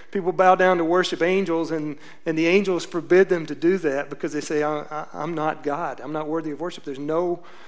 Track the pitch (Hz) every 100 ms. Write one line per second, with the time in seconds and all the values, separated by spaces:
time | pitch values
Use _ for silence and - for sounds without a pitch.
0 | - 202 175 165 185 185 185 175 165 175
1 | 175 165 165 190 180 165 156 160 151 139
2 | - - 170 160 165 190 190 170 - 175
3 | 160 180 190 180 147 143 165 190 156 135
4 | 151 143 147 147 143 151 151 151 - 151
5 | - 175 151 160 156 - 147 147 165 123
6 | 131 156 151 165 156 139 175 - 147 131
7 | 143 160 175 170 - -